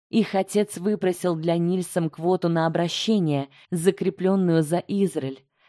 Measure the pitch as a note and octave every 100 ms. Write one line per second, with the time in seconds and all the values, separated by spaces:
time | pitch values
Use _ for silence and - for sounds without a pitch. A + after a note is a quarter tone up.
0 | _ A3+ G3+ G3 F#3 G#3 G#3 - F#3 G#3
1 | F#3 F3 F3+ E3 E3 E3+ E3+ F#3 F3 F#3
2 | D#3+ - E3+ F#3 E3+ E3 E3 E3 E3+ -
3 | - G#3+ D#3+ C#3+ C#3 - - F3 F3 F#3+
4 | F#3 F#3+ F#3 G3 F3+ E3 D3+ E3+ - G3+
5 | G3 D#3 C3+ C3+ _ _